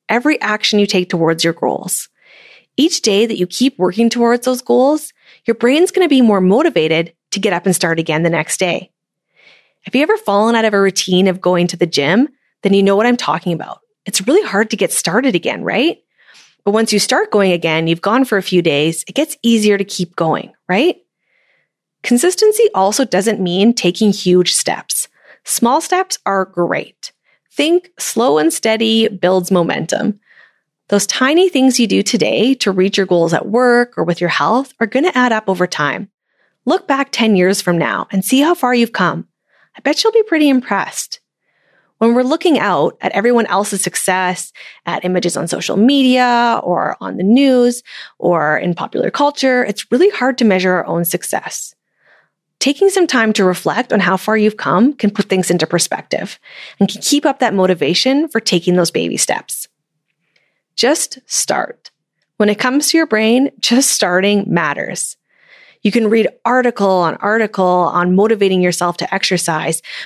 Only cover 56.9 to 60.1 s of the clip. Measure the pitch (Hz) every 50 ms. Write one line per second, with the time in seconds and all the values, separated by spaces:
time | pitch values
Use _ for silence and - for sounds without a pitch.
56.9 | - - - - 285 294 294 302 262 - 262 220 202 190 185 190 180 - 220 175
57.9 | 180 - - 262 269 285 330 302 - 226 - - 185 170 - 180 180 180 170 160
58.9 | - - - - - - - - - - - - - - - - _ _ _ _
59.9 | _ _ _ _